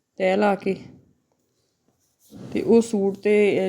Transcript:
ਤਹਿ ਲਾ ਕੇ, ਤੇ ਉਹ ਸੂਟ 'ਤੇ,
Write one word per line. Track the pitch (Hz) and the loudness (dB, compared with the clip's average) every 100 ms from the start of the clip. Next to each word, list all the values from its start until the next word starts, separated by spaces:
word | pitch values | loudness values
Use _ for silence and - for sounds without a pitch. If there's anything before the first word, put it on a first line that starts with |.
| _ - | _ -4
ਤਹਿ | 190 190 | -2 2
ਲਾ | 208 190 | 2 0
ਕੇ, | - - - - _ _ _ _ _ _ _ _ _ _ _ _ _ - - | -4 -6 -10 -20 _ _ _ _ _ _ _ _ _ _ _ _ _ -20 -10
ਤੇ | - | -4
ਉਹ | - 233 | 2 2
ਸੂਟ | 226 202 196 196 | 2 0 -2 -2
'ਤੇ, | 208 208 208 175 | 0 2 2 0